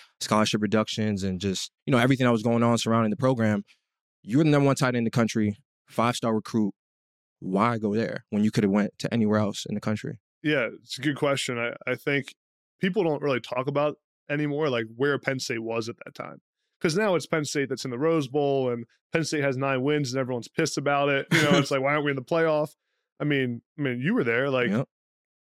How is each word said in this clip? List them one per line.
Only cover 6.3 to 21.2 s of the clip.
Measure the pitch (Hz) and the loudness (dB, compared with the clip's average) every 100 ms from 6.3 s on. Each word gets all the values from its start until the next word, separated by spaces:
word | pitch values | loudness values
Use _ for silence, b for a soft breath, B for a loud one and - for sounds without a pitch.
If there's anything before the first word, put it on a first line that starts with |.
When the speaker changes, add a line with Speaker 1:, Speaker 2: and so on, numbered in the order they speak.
Speaker 1:
recruit. | 110 - 113 101 - _ _ _ _ _ _ | -2 -2 0 0 -4 _ _ _ _ _ _
Why | 92 95 117 117 | -4 0 2 0
go | 104 104 | 0 0
there | 110 - - | -2 -6 -4
when | 104 107 | 0 2
you | |
coulda | - 101 | 2 2
went | 104 101 - | 2 0 -4
to | - | -4
anywhere | 117 107 107 | 0 2 2
else | 104 101 - | 0 -4 -8
in | 104 | -6
the | |
country? | - 107 - 117 _ _ | -4 -4 -6 -12 _ _
Speaker 2:
Yeah, | 156 147 113 - | -2 0 -2 -6
it's | 117 - | -14 -6
a | |
good | 147 135 | -4 0
question. | 147 135 - 120 | 0 0 -4 -4
I, | 117 - - | -4 -6 -6
I | 123 | -4
think | 151 143 - - _ _ _ _ | 0 -2 -2 -12 _ _ _ _
people | 190 208 | -2 2
don't | 165 143 | 2 0
really | 147 123 | 0 -2
talk | - 123 127 | -2 -4 -2
about | 143 151 147 _ _ - | 0 -2 -4 _ _ -6
anymore, | 147 147 143 156 | -4 -2 -2 0
like, | 117 113 113 | 0 -2 -2
where | 143 135 | 0 0
Penn | 139 135 | -2 -4
State | - 117 | -4 -4
was | 113 117 113 | -4 -4 -6
at | - - | -10 -16
that | - | -14
time. | - 69 _ _ _ _ | -14 -16 _ _ _ _
'Cause | 175 160 | 0 2
now | 214 170 | 2 0
it's | - | 0
Penn | 160 | -2
State | 147 147 139 | -2 -2 -2
that's | 127 | -4
in | 135 | -6
the | 120 | -2
Rose | 160 165 131 | 0 2 0
Bowl, | 143 143 139 127 | 0 0 0 0
and | 120 113 _ _ | -4 -8 _ _
Penn | 165 151 | -4 -2
State | 156 | -2
has | 139 131 | -2 0
nine | 135 131 | -2 0
wins, | 135 151 135 | 0 0 -2
and | 131 | -4
everyone's | 127 123 117 | -4 -6 -4
pissed | - 156 - | -2 -2 0
about | 143 143 143 | 0 2 2
it. | 139 | 0